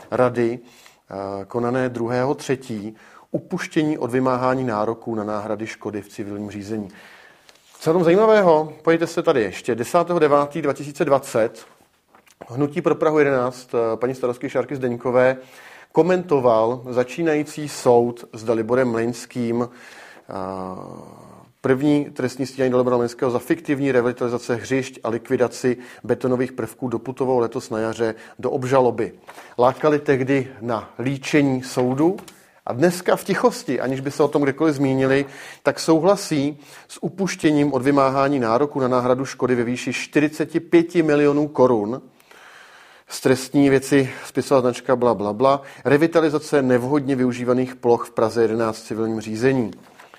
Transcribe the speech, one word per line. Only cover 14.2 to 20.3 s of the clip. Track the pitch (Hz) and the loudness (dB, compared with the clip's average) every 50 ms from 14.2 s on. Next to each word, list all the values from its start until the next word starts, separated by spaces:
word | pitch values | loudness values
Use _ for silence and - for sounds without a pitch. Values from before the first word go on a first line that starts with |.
| - 123 120 120 - 139 | -4 -4 -4 -4 -8 -4
Šárky | - 135 113 - 147 | -4 -4 -4 -4 -4
Zdeňkové, | 135 127 123 120 120 - 131 120 127 127 131 131 127 - - - - - - - - - _ | -4 -4 -4 -4 -4 -4 0 2 4 4 4 2 0 -6 -16 -20 -20 -20 -20 -20 -20 -20 _
komentoval | - 156 160 175 185 185 175 180 151 139 123 123 113 110 113 113 123 131 123 127 | 2 2 4 4 2 0 0 0 0 2 4 4 4 4 4 2 0 -4 -8 -4
začínající | 123 123 123 123 - - 170 160 151 151 147 147 - 156 151 143 | -2 -2 -2 -2 -4 -4 -2 0 0 0 -2 -4 -8 -10 -10 -10
soud | - - - 131 123 120 120 120 120 - - - - | -10 -6 0 2 2 4 2 2 -2 -8 -14 -18 -18
s | 113 107 | -8 -4
Daliborem | 113 117 113 110 110 123 127 131 123 | -2 -2 -2 -2 0 0 0 0 0
Mlejnským. | 113 113 113 117 120 - - - - 127 120 113 117 120 120 120 | -2 -2 -4 -4 -6 -8 -12 -12 -8 -6 -4 -4 -2 -4 -4 -6
Eh, | - - - - - - - - - - - - | -8 -14 -20 -20 -20 -20 -20 -20 -20 -20 -18 -14